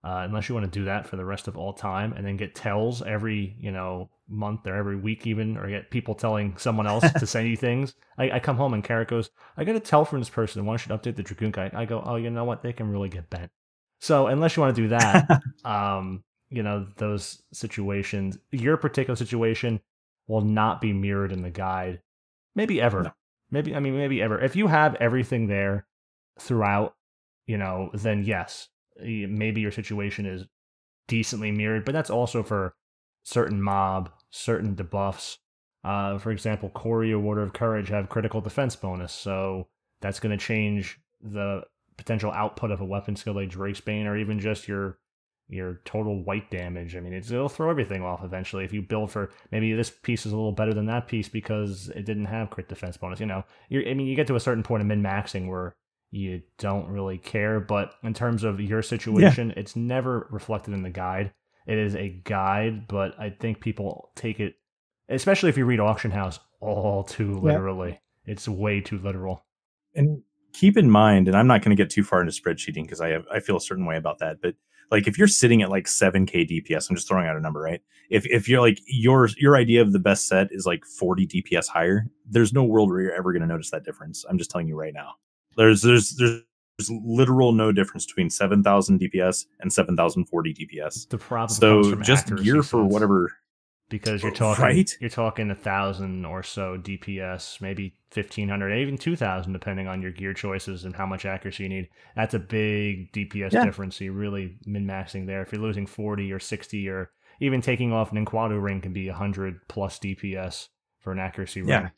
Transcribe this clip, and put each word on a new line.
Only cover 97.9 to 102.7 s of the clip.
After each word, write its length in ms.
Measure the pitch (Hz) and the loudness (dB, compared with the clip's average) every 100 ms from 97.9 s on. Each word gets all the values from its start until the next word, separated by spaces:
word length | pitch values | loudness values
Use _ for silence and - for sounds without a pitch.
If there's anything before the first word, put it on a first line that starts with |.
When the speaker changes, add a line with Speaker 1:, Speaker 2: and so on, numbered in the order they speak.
| _ _ | _ _
Speaker 1:
fifteen 380 | - 101 - 101 | -8 -6 -4 -2
hundred, 240 | 101 98 107 | -2 0 0
even 200 | 139 139 | -2 -4
two 160 | - | -4
thousand, 380 | 170 107 92 92 | -2 -2 -2 -4
depending 340 | 92 - 98 95 | -6 -6 -6 -6
on 160 | 92 | -6
your 80 | 92 | -8
gear 240 | 87 95 | -8 -8
choices 500 | 95 101 95 - 92 | -6 -6 -6 -8 -10
and 120 | 92 90 | -10 -8
how 100 | 95 | -6
much 180 | 95 | -6
accuracy 380 | 98 95 98 - | -6 -8 -8 -8
you 40 | 95 | -8
need. 200 | 95 90 _ _ - | -6 -8 _ _ -6
That's 180 | 110 | -4
a 40 | 113 | -4
big 720 | 92 113 107 | -4 -2 0